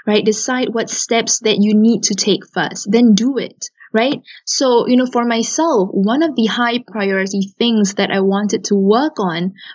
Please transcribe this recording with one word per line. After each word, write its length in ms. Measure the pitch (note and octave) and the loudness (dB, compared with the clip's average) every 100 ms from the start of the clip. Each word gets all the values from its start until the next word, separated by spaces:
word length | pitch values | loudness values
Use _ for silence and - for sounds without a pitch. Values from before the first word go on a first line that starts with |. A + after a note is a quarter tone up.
| - | -2
right? 180 | G#3 | 0
Decide 480 | G#3+ G#3+ - B3+ B3+ | 0 -2 -4 -4 -4
what 180 | A3+ F3+ | -4 -6
steps 500 | - - A#3 A3+ - | -6 -2 -2 -2 -2
that 180 | A3 G3+ | 0 2
you 160 | G#3 | 2
need 300 | G#3+ A3+ G#3+ | 4 4 2
to 100 | - | -2
take 320 | G3 - F#3 - | -2 0 -2 -2
first, 360 | F#3 D3+ F#3 G3+ | -6 -6 -6 0
then 240 | A3+ A#3+ | 4 4
do 240 | G3+ B3 B3+ | 4 2 -4
it, 280 | - - - _ - | -8 -12 -18 _ -4
right? 300 | G#3+ B3+ D4 - - - | -2 0 -2 -10 -18 -8
So, 400 | - C4 A#3+ - | -2 2 2 2
you 100 | B3 | 2
know, 100 | B3+ | 2
for 180 | B3 | 0
myself, 680 | A#3+ A#3 A#3 - E4 B3+ F#3+ | 0 -2 -2 -2 0 2 0
one 300 | - G3 C4+ | 0 0 2
of 140 | E4 B3 | 0 0
the 100 | A3 | 0
high 360 | A#3 A#3+ A#3+ - | 0 -2 -2 -6
priority 680 | A3 G3 F#3+ F#3+ G3 G3 - | -4 -2 0 -2 -2 -4 -2
things 360 | A#3 A3 G3 | 0 2 0
that 160 | G3+ G3 | 0 0
I 100 | G3 | 0
wanted 440 | F#3+ G3 G#3 F#3 | 0 0 0 -2
to 100 | - | 0
work 440 | G3+ G3 A3 D4+ - | 0 2 2 0 -2
on 340 | F#3 E3 F#3 - - | -4 -2 -6 -8 -20